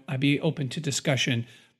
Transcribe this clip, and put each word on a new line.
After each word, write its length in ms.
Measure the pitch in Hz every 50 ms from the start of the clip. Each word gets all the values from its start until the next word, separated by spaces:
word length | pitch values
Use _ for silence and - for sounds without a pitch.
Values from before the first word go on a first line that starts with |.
| -
I'd 120 | - 143 131
be 200 | 143 143 143 -
open 300 | - 165 127 - 139 120
to 100 | - 170
discussion, 680 | 147 143 123 - - 160 135 120 - 147 123 117 120 - - - - _ _